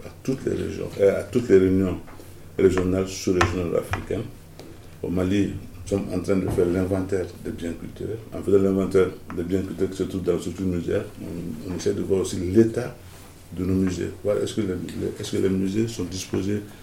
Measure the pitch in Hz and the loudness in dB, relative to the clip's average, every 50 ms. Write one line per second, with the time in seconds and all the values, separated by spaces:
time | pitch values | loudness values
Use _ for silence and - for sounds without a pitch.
0 | - - - - - - 131 - - - 92 90 90 90 90 90 92 92 - 101 | -14 -14 -16 -8 -4 -4 -2 -2 0 -2 -2 -2 -2 -4 -4 -6 -6 -4 2 4
1 | 101 98 92 87 - - - 123 120 - 98 95 95 95 95 95 95 90 87 87 | 6 6 6 4 0 0 0 2 4 8 8 8 8 8 6 4 4 2 0 -2
2 | - - - - - - - - - - - - 95 92 87 92 90 92 90 95 | -8 -12 -16 -16 -16 -18 -18 -18 -18 -8 2 6 6 6 6 6 2 2 2 2
3 | 95 - - - - 101 92 90 90 92 92 92 87 82 87 - - - 98 92 | 0 -2 -4 -4 0 2 4 4 4 4 2 0 0 0 0 0 0 -2 -6 -6
4 | 90 - - 104 - - - - - - - - - - - - - - - - | -4 -4 -4 -4 -4 -8 -12 -16 -18 -18 -18 -18 -18 -18 -18 -18 -18 -18 -14 -8
5 | - 87 87 92 92 92 98 101 98 - - - - - - - - - 101 98 | -6 -2 0 0 2 2 4 2 2 0 -2 -6 -10 -12 -14 -12 -4 -2 0 0
6 | - - 95 90 87 98 98 95 90 87 - 98 90 87 87 95 92 90 98 92 | 0 -2 -4 -2 0 2 2 2 2 2 2 2 4 4 4 2 2 2 0 0
7 | 92 90 98 92 87 - - - - 85 82 85 85 82 82 82 - - - - | 0 0 -2 -2 -2 -4 -8 -10 -8 -8 -8 -6 -6 -6 -6 -6 -10 -12 -10 -8
8 | 92 95 - - - - - - - 92 98 101 98 98 95 98 95 90 95 95 | -8 -8 -8 -8 -10 -10 -10 -6 2 4 6 6 6 6 4 4 2 4 4 4
9 | 92 92 - - - - 87 87 85 87 95 95 90 - 87 87 95 90 - - | 4 4 0 -6 -12 -10 -6 -6 -2 0 0 0 -2 -2 -2 -2 -2 -2 0 -2
10 | 92 87 - 95 87 90 87 87 85 92 82 95 95 95 87 87 85 85 87 104 | -4 -2 -2 -2 0 0 0 0 0 -4 -4 -2 -2 -2 0 -2 0 0 -2 -2
11 | - - - - - 90 87 87 87 85 80 - - 92 90 82 - - 98 95 | -2 -6 -10 -12 -10 -10 -8 -8 -8 -8 -8 -8 -8 -8 -6 -2 -2 -2 0 0
12 | 92 87 95 95 85 - 98 92 90 87 95 113 113 113 - 117 123 139 - - | 0 0 2 2 0 0 -2 -2 -2 4 6 6 6 6 4 -2 -4 -6 -8 -12
13 | - - - - - - - - - - - 90 92 92 95 95 95 92 87 90 | -16 -18 -18 -18 -18 -18 -20 -20 -18 -10 -6 -2 0 2 2 4 2 2 0 -2
14 | 95 92 92 - - 101 104 104 107 - - 113 104 92 90 87 82 76 82 92 | -4 -6 -6 -4 0 0 0 0 0 -2 -2 -2 -2 -2 -2 -4 -4 -6 -6 -4
15 | 95 95 - - 107 - 107 101 98 95 95 95 95 95 95 110 113 113 113 - | -4 -4 -4 -6 -6 -4 0 2 2 2 2 2 0 0 2 0 0 0 -2 -4
16 | 87 85 92 92 - - - 101 95 101 104 104 - - - - | -6 -4 -4 -6 -6 -2 -2 -2 0 0 -2 -4 -4 -8 -14 -16